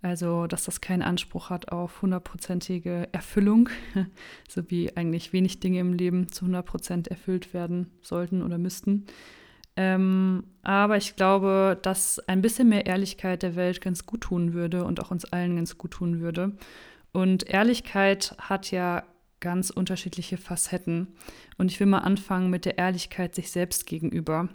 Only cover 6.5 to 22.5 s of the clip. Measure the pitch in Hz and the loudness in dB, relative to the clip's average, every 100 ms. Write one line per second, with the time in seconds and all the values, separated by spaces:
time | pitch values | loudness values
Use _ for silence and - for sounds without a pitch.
6.5 | 180 180 180 - 175 165 180 - 185 180 | -2 -4 -8 -4 -4 -4 -6 -2 -4 -4
7.5 | 180 170 180 175 _ - 170 175 185 175 | -8 -4 -4 -4 _ -6 -4 -2 -2 -2
8.5 | 175 175 185 - 202 202 - - - - | -2 -4 -4 0 0 -2 -18 -20 -20 -20
9.5 | _ - - 190 185 190 190 190 185 - | _ -14 -2 2 4 4 4 2 0 -4
10.5 | _ - 196 208 214 202 - 190 196 196 | _ 0 2 4 4 0 2 4 6 6
11.5 | 190 190 185 190 190 - - - 190 208 | 4 4 2 0 0 -2 -2 0 2 2
12.5 | 226 247 208 - 185 190 - 190 180 180 | 6 6 6 2 0 0 -4 -4 -2 -2
13.5 | 170 180 180 190 175 - 226 - 180 170 | 0 0 0 -4 -4 -6 -8 -2 0 0
14.5 | 170 170 180 175 170 - 180 - 180 175 | 0 0 0 0 -2 -2 -6 -4 -2 0
15.5 | 175 170 - 175 - 175 170 170 165 190 | 0 -2 -6 -12 -6 -2 -2 -2 -2 -4
16.5 | 202 - - - - _ 190 185 185 - | -4 -16 -20 -20 -20 _ 0 4 2 2
17.5 | 190 220 240 - 202 196 196 - - - | 2 4 2 0 2 4 4 -2 -8 -4
18.5 | 196 196 185 180 175 - _ _ _ 175 | -4 -2 -2 0 -2 -6 _ _ _ -4
19.5 | 180 185 - 185 185 - 170 170 180 - | -2 -2 -2 -2 -2 -6 -8 -6 -8 -6
20.5 | 175 - 180 180 170 185 - - - - | -4 -2 -4 -2 -4 -4 -10 -20 -20 -20
21.5 | - 185 - 202 196 - 196 196 185 185 | -2 0 4 4 6 4 0 0 0 0